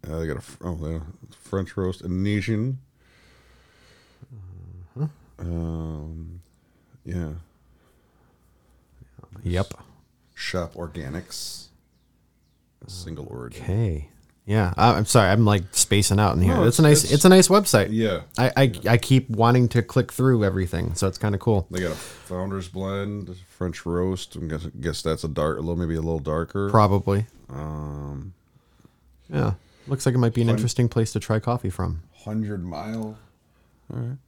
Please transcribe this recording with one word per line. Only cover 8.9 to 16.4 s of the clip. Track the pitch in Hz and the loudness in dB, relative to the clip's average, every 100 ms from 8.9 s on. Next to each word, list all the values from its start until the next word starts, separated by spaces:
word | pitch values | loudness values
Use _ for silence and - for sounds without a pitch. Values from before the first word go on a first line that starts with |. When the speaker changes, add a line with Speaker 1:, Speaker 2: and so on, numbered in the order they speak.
| _ - - - - | _ -20 -20 -20 -10
Speaker 2:
Yep. | 87 90 104 - - _ _ _ _ | -4 -2 -2 -8 -20 _ _ _ _
Speaker 1:
Shop | - - 92 82 - | -12 -6 -6 -6 -10
Organics. | 85 78 69 80 - - - - - _ _ _ _ _ _ _ _ _ _ _ - | -10 -10 -8 -10 -10 -14 -12 -14 -20 _ _ _ _ _ _ _ _ _ _ _ -18
Single | 92 87 80 69 | -14 -12 -12 -12
origin. | 62 60 - | -12 -12 -12
Speaker 2:
Okay. | - 98 110 76 71 _ _ _ - | -4 -2 0 -2 -8 _ _ _ -2
Yeah, | 107 90 - | 0 0 2
I, | 113 | 2
I'm | 87 107 | 4 4
sorry. | 117 95 | 4 6
I'm, | 107 | 6
like, | 107 104 90 | 6 4 0
spacing | - - 101 101 101 | -4 0 2 2 2
out | 104 | 2
in | 73 | 4